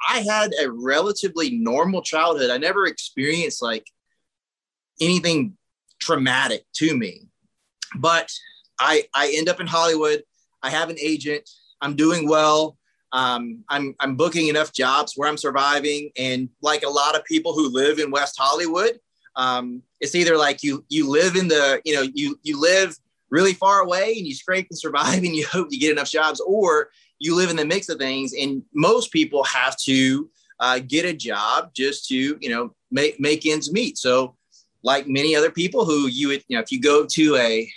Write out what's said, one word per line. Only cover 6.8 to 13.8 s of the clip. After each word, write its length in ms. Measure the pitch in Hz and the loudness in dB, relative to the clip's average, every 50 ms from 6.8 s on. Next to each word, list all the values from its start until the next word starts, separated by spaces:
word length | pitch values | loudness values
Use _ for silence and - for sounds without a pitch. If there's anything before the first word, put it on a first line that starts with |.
| 156 165 156 | 0 0 0
me, 320 | 127 110 92 85 - _ - _ _ _ _ _ _ _ _ _ - - - - | 0 -4 -4 -8 -12 _ -20 _ _ _ _ _ _ _ _ _ -18 -18 -14 -8
but 360 | 131 127 165 165 165 - - - - - - - - _ _ _ - | -2 0 2 2 2 0 -4 -8 -14 -14 -18 -20 -20 _ _ _ -2
I, 260 | 127 147 156 151 151 - - | 2 2 2 2 2 0 0
I 200 | 139 147 147 147 | 0 0 0 0
end 120 | 156 156 175 | 0 0 0
up 120 | 175 180 | -2 -2
in 60 | 180 | -2
Hollywood. 560 | 160 165 165 165 170 160 156 151 151 151 151 - _ _ _ _ _ _ _ - | -2 0 2 2 2 2 2 2 0 0 -2 -4 _ _ _ _ _ _ _ -8
I 80 | 131 | -4
have 200 | 151 156 165 160 | -2 -2 -2 -4
an 60 | 165 151 | -6 -6
agent. 480 | 143 160 156 143 131 147 147 147 - - - _ _ _ _ - | -4 -4 -4 -4 -4 -6 -6 -6 -8 -12 -20 _ _ _ _ -8
I'm 160 | 143 143 143 | -6 -4 0
doing 320 | 139 156 160 175 170 151 147 | 2 2 2 2 2 2 2
well. 500 | 160 156 156 151 151 156 156 156 - _ _ _ _ _ _ - 131 | 4 4 4 4 4 4 2 0 -4 _ _ _ _ _ _ -6 -2
Um, 520 | 127 127 123 123 120 120 117 113 117 - - | -2 0 0 0 -2 -4 -8 -12 -12 -10 -6
I'm, 260 | 143 143 | -6 -4